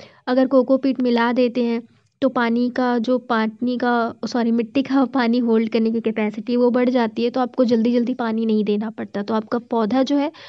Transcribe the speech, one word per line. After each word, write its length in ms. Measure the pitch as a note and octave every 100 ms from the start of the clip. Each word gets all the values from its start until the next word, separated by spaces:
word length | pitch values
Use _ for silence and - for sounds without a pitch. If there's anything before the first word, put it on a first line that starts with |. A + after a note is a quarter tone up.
| - - -
अगर 200 | B3+ B3+
कोकोपीट 540 | C4+ B3+ C4+ C4+ B3+
मिला 300 | B3 A#3 A#3
देते 300 | B3 B3 A#3+
हैं 180 | A#3 A#3 A#3 _ _ _
तो 80 | C4+
पानी 400 | B3+ A#3 A#3 B3
का 280 | B3 B3 A#3+
जो, 200 | A3+ B3+
पानी 600 | B3 A3+ A3 A3 B3 A#3+
का, 380 | B3 A#3+ A#3 - A3
सॉरी, 260 | B3 A3+
मिट्टी 300 | A#3 A3+ C#4
का 240 | C4+ C4+ B3+
पानी 320 | C4 A#3 A#3+
होल्ड 320 | A#3 A3 A3+
करने 220 | A3+ A3+
की 100 | A3+
कैपेसिटी 540 | A3 A3 G#3+ G#3+ G#3+ A#3+
वो 140 | A#3+
बढ़ 180 | A#3+ B3
जाती 340 | B3+ A3+ A3
है, 60 | A#3
तो 120 | B3+
आपको 240 | B3 - A#3+
जल्दी 280 | A#3 A3+
जल्दी 200 | A#3+ A#3+
पानी 320 | B3 A#3 A3 A3+
नहीं 180 | G#3+
देना 260 | G#3 G#3 A3
पड़ता, 340 | A3 G#3+ G3+
तो 100 | G#3
आपका 260 | A3 A3 A#3+
पौधा 440 | A#3+ A#3 A3 B3+
जो 140 | C4 C#4+
है 140 | C#4+ D#4+